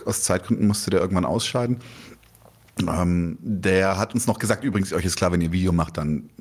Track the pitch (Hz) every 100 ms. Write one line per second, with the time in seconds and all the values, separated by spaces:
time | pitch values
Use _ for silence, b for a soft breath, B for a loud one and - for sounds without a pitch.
0 | - - - 95 - 117 104 104 - 95
1 | 92 92 82 101 - 123 120 120 B B
2 | B B _ - - - _ - 85 87
3 | 87 87 85 - - 98 95 95 95 95
4 | 110 120 - - 107 - 92 104 95 80
5 | 90 - 90 87 82 90 92 85 78 -
6 | 76 76 - -